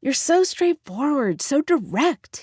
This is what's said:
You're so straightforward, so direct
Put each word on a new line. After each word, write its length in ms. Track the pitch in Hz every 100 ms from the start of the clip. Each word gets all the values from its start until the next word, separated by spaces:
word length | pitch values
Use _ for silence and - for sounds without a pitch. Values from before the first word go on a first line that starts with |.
You're 120 | 254
so 320 | 269 - 349
straightforward, 960 | 370 - 349 339 - 190 285 294 220 165
so 180 | - 277
direct 800 | 311 339 180 185 320 277 _ -